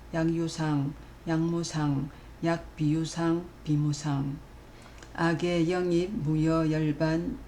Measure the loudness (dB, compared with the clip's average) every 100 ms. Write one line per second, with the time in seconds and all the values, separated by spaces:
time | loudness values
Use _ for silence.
0 | -6 0 2 2 0 0 0 2 0 -4
1 | -14 -10 -2 2 2 0 -2 0 2 0
2 | -2 -8 -18 -4 0 0 -4 0 2 2
3 | 0 0 2 0 -2 -8 0 2 2 0
4 | 0 0 -2 -4 -12 -18 -20 -20 -18 -18
5 | -12 -2 0 2 2 2 2 2 2 2
6 | 2 -2 0 2 4 4 4 2 2 2
7 | 2 2 -2 -6